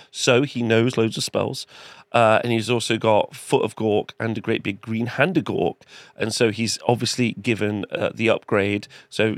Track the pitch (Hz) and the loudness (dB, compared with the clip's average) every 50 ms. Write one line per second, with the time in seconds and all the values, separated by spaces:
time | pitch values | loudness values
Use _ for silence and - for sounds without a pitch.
0 | - _ - - - 131 120 123 147 139 - 127 120 110 110 113 117 127 - 113 | -20 _ -10 -2 2 4 4 4 2 0 -2 -2 0 2 4 4 4 2 2 0
1 | 113 110 - - - - - 98 101 - 135 - - - - - - - - - | 0 0 0 -4 -4 -2 -2 -2 -2 -2 -4 -8 -12 -14 -18 -20 -20 -20 -20 -20
2 | - _ - 120 113 107 107 98 120 120 117 113 107 117 123 117 - - 123 107 | -8 _ 2 4 6 6 4 4 2 2 0 0 0 0 -2 -2 0 -2 -2 0
3 | - 110 107 98 - - - - - - - - - 101 - - 110 110 104 104 | 2 4 4 4 2 0 -6 -16 -4 0 0 2 2 0 -4 -2 -2 0 0 0
4 | - - - - 113 113 107 107 - 113 113 110 - - 101 - - 113 110 110 | -2 -4 -6 -8 -6 -6 -6 -4 -4 -4 -4 -4 -4 -6 -8 -8 -8 -6 -6 -4
5 | 117 120 - - 139 185 180 160 - - 95 - 90 - - _ _ _ - - | -4 -4 -2 0 0 0 0 -2 -2 -2 -2 -2 -2 -2 -4 _ _ _ -20 -20
6 | - - _ - 107 110 - - 120 110 101 104 117 107 - - - - 123 107 | -20 -18 _ -6 -6 -4 0 0 0 0 0 0 -4 -4 -4 -4 -2 0 0 0
7 | 120 - - - 123 113 - 101 98 123 110 92 107 104 104 101 - - - - | -2 -4 -2 -2 -2 -2 -4 -4 -4 -4 -2 0 -2 -2 -2 -4 -6 -6 -6 -4
8 | 101 - - 113 117 110 101 - - - 113 101 98 101 101 104 - - - - | -4 -4 -2 0 0 0 0 0 -2 -2 0 0 2 0 0 -4 -6 -10 -18 -20
9 | - _ - - 110 110 104 | -20 _ -4 -2 0 0 -2